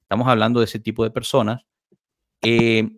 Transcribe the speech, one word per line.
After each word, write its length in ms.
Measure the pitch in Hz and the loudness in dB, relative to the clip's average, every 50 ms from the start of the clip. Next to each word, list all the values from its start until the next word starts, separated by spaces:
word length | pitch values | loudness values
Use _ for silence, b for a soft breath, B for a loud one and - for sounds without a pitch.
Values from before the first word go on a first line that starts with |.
estamos 260 | _ _ 98 107 123 131 | _ _ -4 -2 2 2
hablando 320 | 127 110 107 113 120 123 | 2 2 2 0 2 0
de 40 | 117 | 0
ese 160 | - - 110 | 0 -2 -8
tipo 240 | 104 113 107 - 113 | -8 -8 -4 -4 -4
de 60 | 110 | -4
personas. 560 | - 127 117 - - 135 113 104 117 127 - _ _ _ _ _ _ _ _ _ _ _ _ _ _ _ - | -4 -8 -8 -2 -2 0 0 0 -4 -8 -10 _ _ _ _ _ _ _ _ _ _ _ _ _ _ _ -2
Eh, 460 | 110 117 113 117 117 113 110 110 107 110 | 0 2 4 4 4 2 2 0 -2 -6